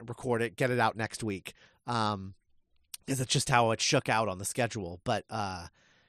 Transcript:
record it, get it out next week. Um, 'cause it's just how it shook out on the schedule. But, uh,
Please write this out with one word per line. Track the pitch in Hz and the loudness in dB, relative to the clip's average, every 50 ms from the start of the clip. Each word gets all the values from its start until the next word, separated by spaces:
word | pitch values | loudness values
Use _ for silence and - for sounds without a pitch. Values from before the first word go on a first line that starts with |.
record | 117 117 113 - - 127 120 113 | -12 -12 -10 -6 -2 0 0 2
it, | 117 113 - | 0 0 0
get | - 139 123 | 0 0 2
it | 123 120 | 4 4
out | 113 110 - | 2 2 2
next | 107 110 - - - | 0 -4 -4 -4 -4
week. | 117 107 98 90 - - - - - - _ _ - | -4 -4 -4 -4 -6 -12 -16 -18 -20 -20 _ _ -6
Um, | 123 120 113 110 104 104 95 95 95 95 - _ _ _ _ _ _ _ _ _ _ - - _ | -2 0 2 2 2 0 -2 -4 -10 -14 -16 _ _ _ _ _ _ _ _ _ _ -20 -10 _
'cause | - 135 127 | -4 -2 -2
it's | 127 - | 0 0
just | - 139 - - | 0 0 2 4
how | 135 120 117 113 | 4 6 6 4
it | 113 - | 4 2
shook | - - 156 127 - 135 | 2 2 2 2 2 2
out | 113 110 113 101 | 2 2 2 0
on | 92 92 | -2 -4
the | 101 | -6
schedule. | - - 131 120 110 - 113 92 85 87 87 - | -4 -2 0 0 0 -2 -4 -6 -8 -8 -6 -2
But, | 127 110 98 - - | -2 0 -2 -2 -4
uh, | - 110 101 95 92 82 76 - - _ _ _ _ _ _ | -6 -6 -4 -4 -6 -8 -10 -14 -18 _ _ _ _ _ _